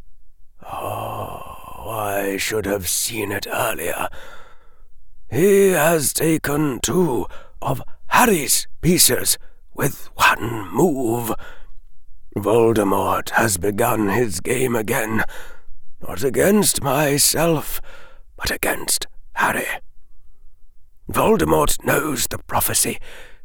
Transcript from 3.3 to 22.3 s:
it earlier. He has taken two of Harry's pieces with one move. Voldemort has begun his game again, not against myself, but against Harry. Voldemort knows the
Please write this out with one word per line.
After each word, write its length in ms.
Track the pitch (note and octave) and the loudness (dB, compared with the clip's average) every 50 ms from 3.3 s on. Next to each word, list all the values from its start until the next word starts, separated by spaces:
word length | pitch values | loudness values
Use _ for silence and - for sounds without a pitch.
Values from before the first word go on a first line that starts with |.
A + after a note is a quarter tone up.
it 160 | G2+ G2 - | -2 -4 -4
earlier. 640 | - - B2 B2+ A2+ G#2+ - E2 - - - F2+ - - - - - - - - - - - - - - - - - - - - - - - - - | -4 -2 0 0 0 0 -2 -2 -4 -2 -2 -4 -4 -6 -8 -10 -8 -10 -10 -10 -10 -12 -14 -14 -16 -16 -16 -14 -14 -12 -10 -10 -10 -8 -8 -8 -4
He 400 | - C3 F3 G3+ G3 G3 G3 F#3+ | 0 4 6 6 8 8 6 6
has 420 | F3+ D#3 D3 E3 E3+ D#3+ C3+ A#2+ - | 6 6 4 4 4 4 2 0 0
taken 680 | - D3 E3 D#3+ D3+ - - C#3+ D3+ D#3 C#3+ B2 G2+ | 2 2 2 2 2 2 0 0 2 2 0 0 -2
two 460 | - A2 C3 F3+ F#3 D#3 A#2+ G#2 E2+ - - - - - - - | -2 0 2 4 4 4 2 0 -2 -2 -4 -8 -8 -10 -8 -4
of 220 | - A#2+ C3+ B2 - - - - - - | -2 0 0 0 0 -4 -4 -4 -2 0
Harry's 580 | - - B3 A#3+ G3 D#3 C3+ A2+ - - - - - - | 4 4 4 4 4 2 2 0 0 0 0 -2 -4 0
pieces 580 | - D#3 F#3 D#3+ - - B2 F#2+ F#2+ - - - - - - - - - - | 2 4 6 6 6 4 4 2 2 0 0 -2 -2 -8 -14 -14 -16 -12 -6
with 380 | - - - - - - - - | -2 -2 -2 -2 -4 -8 -8 0
one 540 | - - - - - G2+ A#2 A#2 A2 G2 F2+ | 2 4 4 4 2 0 -4 -4 -4 -6 -2
move. 600 | G2+ B2 E3 F#3 C#3 C3 B2+ A2 A#2 A#2+ A#2+ A2+ G#2+ - - - - - - - - - - - - - - - - - - - - | 2 4 4 4 4 2 0 0 0 0 0 -2 -2 -4 -4 -4 -6 -6 -6 -4 -6 -6 -6 -8 -8 -10 -8 -8 -8 -8 -8 -6 -6
Voldemort 920 | G#2 G2+ G2+ A2 A#2+ A#2 A2+ A2+ G#2+ G2+ G2 G2 G2 F#2+ G2 F#2+ - - - | -2 2 4 6 6 6 6 6 4 4 4 4 2 2 2 0 0 -2 0
has 260 | - - A2+ A2 F#2+ | 0 2 2 2 2
begun 520 | F2 E2+ G2+ G#2 G2 A#2 A#2+ A#2 A2 G#2+ G2 | 0 0 0 0 2 2 2 2 2 2 2
his 300 | F#2+ A2+ B2+ G#2+ - - | 2 2 2 0 0 -2
game 360 | - - B2 B2+ C3 B2+ A#2+ | -2 0 0 2 2 2 2
again, 480 | A#2+ A2 G#2 A#2 - A2 G#2+ A2 G#2+ - - - - - - - - - - - - - - - - | 0 0 0 0 0 0 0 0 0 0 0 -2 -4 -6 -6 -8 -6 -4 -4 -4 -2 -2 -2 -2 -2
not 220 | - - - - C#3 | -2 -4 -2 0 0
against 600 | C3+ G2+ B2 C#3+ F#3 G#3 G#3+ F3+ C3+ - - - | 0 2 4 4 6 6 6 4 4 2 2 0
myself, 1000 | C#3 B2+ D3 D#3 C#3 C#3+ C#3+ - - - C#3+ D#3+ E3+ D#3+ C#3+ - - - - - - - - - - - - - - - | 2 2 2 4 4 4 4 4 4 4 4 4 4 2 2 0 -2 -4 -4 -4 -6 -6 -8 -10 -12 -12 -16 -16 -18 -12
but 140 | - - - | -6 -4 -4
against 560 | - - - - - - - - - - - - - - - - - | -4 -2 -2 -2 -2 -2 -2 -2 -2 -2 -2 -6 -10 -12 -12 -8 -2
Harry. 460 | - - - - - - - - - - - - - - - - - - - - - - - - - - - - - - - - - - - | 0 0 0 0 -2 -4 -4 -6 -6 -8 -10 -10 -12 -12 -10 -10 -10 -10 -10 -12 -12 -12 -14 -14 -14 -14 -16 -14 -16 -18 -18 -18 -16 -12 -4
Voldemort 720 | - D3 C3+ G3 A3+ F#3 D#3 D#3 D#3+ D#3 D3 D3 - - - | 0 2 4 4 4 4 4 4 4 4 4 4 2 0 0
knows 420 | - - - - D3+ C3+ - - | 2 2 2 0 0 -2 -2 -2
the 120 | - | -4